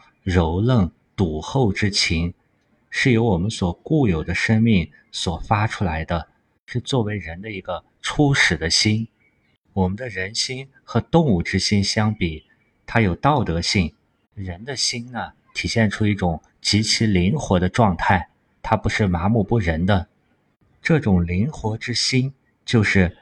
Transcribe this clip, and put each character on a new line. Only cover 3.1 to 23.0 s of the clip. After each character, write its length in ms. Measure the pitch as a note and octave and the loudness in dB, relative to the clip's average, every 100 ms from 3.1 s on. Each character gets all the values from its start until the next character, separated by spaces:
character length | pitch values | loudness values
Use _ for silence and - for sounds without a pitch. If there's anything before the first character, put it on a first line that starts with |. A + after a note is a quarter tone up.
由 120 | A2+ | 4
我 120 | A#2 D#3+ | 2 0
们 140 | A2 | -2
所 200 | - - | -2 -4
固 360 | - - D#3 A#2 | -4 -2 0 2
有 160 | D#2+ | 0
的 100 | D#2 | -4
生 280 | F2+ - A2 | -4 2 2
命 280 | A#2 G2 D#2+ - _ | 4 2 0 -10 _
所 240 | - G2 E2+ | -8 -6 -4
发 260 | - G#2 G#2+ | -2 0 0
出 180 | - | -2
来 180 | F#2+ D#2+ | -4 -4
的， 260 | D#2+ E2+ - _ _ _ | -4 -4 -6 _ _ _
是 160 | - A2+ | -10 -8
作 220 | - C3+ | -2 -2
为 160 | G#2 G#2 | -2 -4
人 240 | E2+ E2+ | -8 -12
的 80 | A2 | -12
一 100 | G2 | -12
个 240 | - E2+ _ _ | -10 -10 _ _
初 320 | - - C#3+ | -8 0 2
始 240 | C#3 - - | 2 0 0
的 140 | E2+ | 0
心。 380 | - A2 A2 A2+ _ _ _ _ _ _ | 0 0 0 -4 _ _ _ _ _ _
我 120 | G2 F#2 | -2 -2
们 80 | |
的 140 | G2+ B2+ | -2 -8
人 260 | F#2+ F#2+ | -8 -8
心 360 | A#2 - B2+ C3+ _ | -4 -6 -6 -12 _
和 160 | - A2+ | -4 -4
动 280 | - E3 D3+ | 2 2 4
物 160 | F2 | 2
之 160 | - F#2+ | 0 -2
心 260 | - G#2 | 0 0
相 300 | G2 - G#2+ | 0 0 0
比， 320 | G#2+ F2 D#2 _ _ _ _ - | 0 -4 -6 _ _ _ _ -2
它 160 | A#2 | 2
有 120 | G2+ | 2
道 300 | F2 C#3 D3 | 2 2 2
德 160 | F#2+ E2 | 0 -2
性。 320 | F2 G#2 D#2+ _ _ _ _ | 0 0 0 _ _ _ _
人 300 | - F#2 F2 | -14 -12 -10
的 100 | A#2+ | -10
心 360 | C3+ - A#2+ A#2+ | -6 -4 -6 -10
呢， 220 | A#2 F2 - _ | -10 -10 -14 _
体 160 | - F3+ | -8 -2
现 220 | A#2 G#2+ | 2 2
出 160 | - G#2 | 2 0
一 80 | |
种 260 | G2+ F2+ D#2+ _ _ | 2 0 -2 _ _
极 200 | - G#2 | 0 0
其 240 | A2 - A2+ | 0 0 2
灵 300 | F#2+ F2+ C#3+ | 4 2 0
活 240 | - F#2 | 2 2
的 80 | F#2 | 2
状 260 | - G#2+ | 4 2
态， 360 | E2+ - F#2 - _ _ _ | 2 2 0 0 _ _ _
它 140 | - A2 | -2 0
不 120 | G#2+ | 0
是 180 | - G2+ | 0 0
麻 220 | E2+ F#2+ | 2 2
木 140 | A#2 | 2
不 160 | F#2+ A#2 | 2 0
仁 260 | E2+ D#2+ | 0 0
的。 240 | F#2 G2 E2+ _ _ _ _ _ _ _ | 2 2 0 _ _ _ _ _ _ _
这 180 | - D#3+ | 0 0
种 280 | A2+ F2+ E2+ | 2 2 2
灵 240 | F2+ C3 | -2 -2
活 260 | - A2 A2 | -4 -6 -6
之 160 | - | -6
心， 400 | A2+ - C3 C3+ - _ _ | -4 -2 -2 -2 -8 _ _
就 180 | - A#2 | 0 2
是 360 | G2 G2+ | 4 4